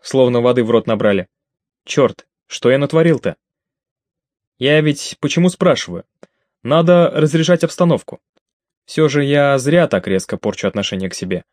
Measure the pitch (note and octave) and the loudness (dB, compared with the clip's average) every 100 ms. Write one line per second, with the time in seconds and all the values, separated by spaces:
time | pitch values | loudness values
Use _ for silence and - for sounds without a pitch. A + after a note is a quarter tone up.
0 | - C3+ B2 A#2+ B2 B2 A2 A2+ A#2 G#2+ | -4 2 2 2 2 2 2 0 0 0
1 | A2 G2 F2 _ _ _ _ _ - - | 0 0 -4 _ _ _ _ _ -6 0
2 | A#2+ - - _ - - A#2+ C3+ C#3+ D#3+ | 0 -2 -20 _ -18 -4 0 0 0 0
3 | E3 C#3 - - _ _ _ _ _ _ | 2 0 -4 -10 _ _ _ _ _ _
4 | _ _ _ _ _ - C3 D#3 D3+ C#3+ | _ _ _ _ _ -4 0 2 0 -2
5 | - - D3 - F3+ - F3+ C#3 - E2+ | -8 -8 -4 0 0 2 0 0 -4 -12
6 | - _ _ _ _ _ A#2 D#3 E3+ F3 | -16 _ _ _ _ _ -2 2 4 4
7 | E3+ - D#3 D#3+ D#3+ F3 D#3+ - F3 C3+ | 2 0 0 0 0 0 0 0 0 0
8 | - - _ _ _ _ _ _ - - | -4 -20 _ _ _ _ _ _ -8 -2
9 | D3+ C#3+ C#3 C#3+ C#3+ C#3 C3 E3+ D#3 G2 | 0 0 0 2 2 0 2 2 2 0
10 | G2+ F#2 - G2 G#2+ G2 G2 G2+ G2 F#2+ | -2 -4 -4 -6 -6 -4 -6 -4 -6 -6
11 | F#2+ - F#2 F2+ - | -8 -8 -8 -8 -10